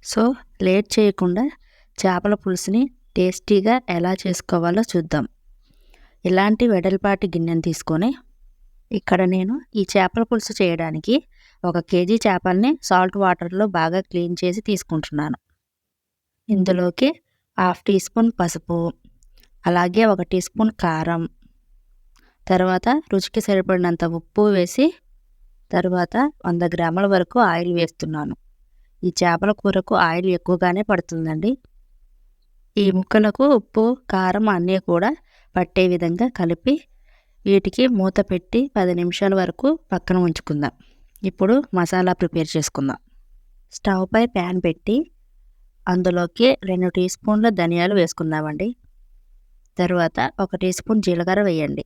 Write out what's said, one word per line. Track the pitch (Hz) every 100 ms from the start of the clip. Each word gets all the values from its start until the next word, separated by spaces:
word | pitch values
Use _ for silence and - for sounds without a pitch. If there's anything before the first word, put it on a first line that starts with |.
So, | - - 226 262 - _
లేట్ | 185 185 208
చేయకుండా | - 208 196 180 180 269 - _ _ _ -
చేపల | 190 180 202 208
పులుసుని | - 180 - 208 262 _ _ -
టేస్టీగా | 180 180 - 208 196 247 -
ఎలా | 175 175 190
చేసుకోవాలో | 196 180 - 175 170 180 233
చూద్దాం. | 180 165 151 - _ _ - _ _ _ _ - _ 185
ఇలాంటి | 185 202 214 240
వెడల్పాటి | 196 185 190 202 196 190
గిన్నెను | 170 165 165 165
తీసుకొని, | 160 - 160 214 285 _ _ - _ - _ _
ఇక్కడ | 214 - 185 185
నేను | 185 185 262 - 226
ఈ |
చేపల | 190 202 185 -
పులుసు | 226 233 - 220
చేయడానికి | 185 165 165 156 156 262 - _ _ _
ఒక | 180 170
కేజీ | 165 180 180 226
చేపల్ని | 214 185 185 185 240 311
సాల్ట్ | - 185 185 202
వాటర్‌లో | 190 180 170 185 208
బాగా | 180 160 175
క్లీన్ | - 175 175 175
చేసి | 180 190
తీసుకుంటున్నాను. | - 190 - 160 - 147 151 247 _ _ _ _ _ _ _ _ _ _ -
ఇందులోకి | 202 185 180 180 - 269 320 _ _ _ -
హాఫ్ | 185 175
టీ | - 190
స్పూన్ | - - 226
పసుపు, | - 175 165 - 170 170 - - _ - _ _ _ -
అలాగే | 175 180 185 226
ఒక | 196
టీ | 180 185
స్పూన్ | 175 - 220 -
కారం, | 180 160 160 170 165 _ - _ _ _ _ _ _ - _ _ -
తర్వాత | 185 185 185 - 285 -
రుచికి | 196 - -
సరిపడినంత | 214 196 185 185 180 170 170
ఉప్పు | 165 - - 208
వేసి, | 196 175 - 294 370 _ _ _ _ - _ _
తర్వాత | 196 180 180 175 214 277 -
వంద | 185 170 170
గ్రాముల | 170 170 170 202
వరకు | 196 175 -
ఆయిల్ | 185 165 175
వేస్తున్నాను. | 170 165 _ 156 156 147 - _ _ _ _ _ _
ఈ | 185
చేపల | - 180 170 196
కూరకు | 208 202 190 185 196
ఆయిల్ | 170 165 190
ఎక్కువగానే | 175 - 180 180 185
పడుతుందండి. | 208 190 - 165 160 156 196 269 _ _ _ _ _ _ _ _ _ _ _ -
ఈ | 196
ముక్కలకు | 185 185 220 214 202 277
ఉప్పు, | 262 - - 220 254 _
కారం | 190 185 190 214
అన్నీ | 185 175 190 -
కూడా | 170 202 311 _ _ _ -
పట్టే | 175 - 185
విధంగా | 175 170 175 240
కలిపి, | - 170 170 - 294 - _ _ _ _ _ -
వీటికి | 196 190 - 254
మూత | 233 190 190
పెట్టి | 196 185 _ 233 269
పది | - 185 175
నిమిషాల | 175 175 196 190
వరకు | 180 - 269 320 _
పక్కన | 180 - 180
ఉంచుకుందాం. | 175 160 - 147 143 - _ _ _ _
ఇప్పుడు | 196 - 190 254 294
మసాలా | 185 170 185 180
ప్రిపేర్ | 180 175 165 160
చేసుకుందాం. | 160 147 - 139 - _ - _ - _ _ _
స్టవ్ | - - 190 185
పై | 220 240
ప్యాన్ | 208 175 185
పెట్టి, | 175 160 - 233 330 _ _ _ - _ _ _ -
అందులోకి | 180 180 175 175 - 240 269
రెండు | 185 185 185
టీ | 180 180
స్పూన్ల | - - 214 226
ధనియాలు | 196 170 170 175 202
వేసుకుందామండి. | 165 - 160 156 156 151 196 247 _ _ - - _ - _ _ _ -
తర్వాత | 175 180 165 - 131 -
ఒక | 190 185
టీ | 185
స్పూన్ | 180 - 220
జీలకర్ర | 190 170 170 190
వేయండి. | 202 165 147 139